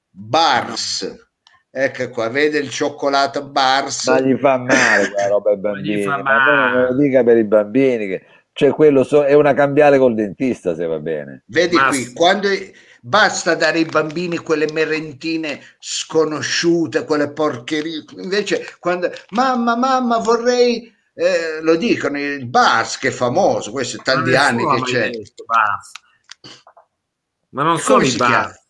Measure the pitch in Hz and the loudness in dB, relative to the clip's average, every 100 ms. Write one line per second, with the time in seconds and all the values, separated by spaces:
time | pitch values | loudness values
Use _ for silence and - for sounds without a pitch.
0 | _ 92 107 156 160 120 117 113 - - | _ -20 -4 0 2 2 -2 -8 -8 -8
1 | - - _ _ _ _ _ 131 131 - | -8 -12 _ _ _ _ _ -4 -4 -4
2 | 123 123 113 135 151 151 131 - 147 - | -8 -6 -4 0 0 0 -4 -4 -6 -4
3 | 143 139 139 143 139 139 131 135 139 - | -2 0 0 -4 -6 0 2 0 -2 -6
4 | 131 131 131 123 135 131 123 131 - - | 0 2 2 2 2 0 2 2 4 2
5 | 101 - 101 101 104 101 104 98 98 104 | 0 -2 0 0 0 -2 -2 -4 -4 -2
6 | 101 139 135 135 131 - 110 127 127 127 | -2 -2 0 2 4 4 2 2 0 2
7 | 143 131 120 117 107 107 104 120 135 120 | 2 4 4 4 4 2 2 2 2 0
8 | 101 90 _ _ _ - 143 - 151 135 | -4 -8 _ _ _ 0 2 6 4 6
9 | 127 147 143 147 147 139 143 143 147 139 | 4 2 4 4 6 4 2 4 6 6
10 | 131 110 104 - 131 107 90 80 85 80 | 4 2 -4 -2 -4 -2 -4 -4 -4 -4
11 | 78 78 69 65 _ 127 175 170 135 139 | -4 -8 -8 -18 _ -2 2 2 2 0
12 | 120 - 170 202 196 196 - - _ _ | -4 0 2 2 -2 -4 -8 -20 _ _
13 | 120 202 196 - 180 160 160 165 156 151 | -2 2 2 0 -2 0 0 0 0 0
14 | 156 156 175 165 - 156 151 156 151 156 | -2 -4 -6 -6 -4 -2 -2 -2 -2 -4
15 | 156 127 160 160 156 131 - _ - - | -8 -10 -6 -6 -6 -10 -14 _ -12 -10
16 | - 160 151 147 - - 175 170 151 151 | -4 0 0 -2 -4 -2 0 0 0 -4
17 | - 147 143 - 151 123 - 151 160 156 | -2 -2 -2 -2 -4 -4 -6 -6 -6 -10
18 | 143 170 185 202 214 170 - - 175 180 | -14 -14 -6 -4 -2 -4 -6 -8 -4 -2
19 | 175 - - 208 262 247 233 240 262 254 | -4 -6 -8 -2 0 0 0 0 0 0
20 | 240 233 208 233 240 247 247 226 - _ | 0 -2 0 0 2 2 2 0 -6 _
21 | _ - 175 175 165 156 160 165 220 151 | _ -2 0 0 -2 -4 2 2 2 0
22 | 143 143 143 143 123 240 214 117 113 - | -2 -4 -6 -6 -2 2 4 2 -2 -4
23 | 127 117 123 151 175 110 104 131 120 107 | -4 -2 -2 2 2 0 -4 -8 -8 -6
24 | - 131 127 131 143 120 117 131 123 123 | -2 0 2 2 2 0 0 0 0 -2
25 | 107 117 98 - - 113 107 98 - - | -2 -6 -14 -18 -2 0 0 -2 -10 -20
26 | _ _ _ - - - - _ _ _ | _ _ _ -20 -20 -20 -20 _ _ _
27 | _ _ _ _ _ 123 156 165 - 208 | _ _ _ _ _ -4 -2 0 2 2
28 | 139 120 120 110 - - _ | 2 2 2 2 -2 -10 _